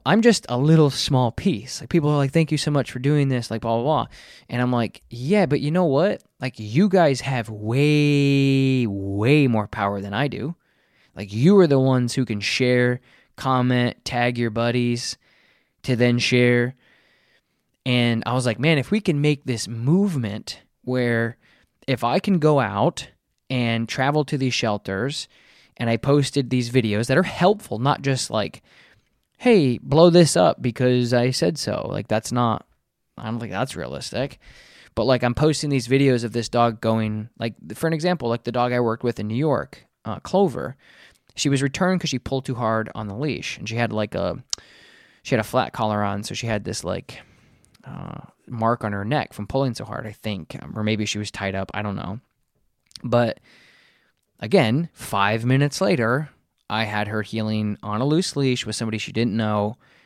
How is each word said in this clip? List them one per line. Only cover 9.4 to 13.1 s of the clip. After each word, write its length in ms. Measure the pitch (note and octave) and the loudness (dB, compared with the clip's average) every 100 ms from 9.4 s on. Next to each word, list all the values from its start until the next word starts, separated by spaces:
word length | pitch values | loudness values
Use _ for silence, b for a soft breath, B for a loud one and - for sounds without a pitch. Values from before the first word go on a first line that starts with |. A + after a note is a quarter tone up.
| C3+ | 4
more 200 | A2+ G#2 | 2 -2
power 340 | - G2+ G2+ | -2 -2 -2
than 120 | G2 | -4
I 140 | G2+ C#3+ | -2 -2
do. 280 | - C3 E3+ _ _ _ _ _ - | -4 -8 -10 _ _ _ _ _ -14
Like, 160 | G2 | -8
you 260 | G#2 D3 G3+ | 2 6 8
are 80 | F3 | 6
the 120 | C#3 | 6
ones 340 | C3 B2+ B2 | 4 2 0
who 120 | - B2 | -2 -4
can 160 | G#2 | -4
share, 580 | G#2 - B2+ B2 B2 B2 b | -4 0 2 2 2 -2 b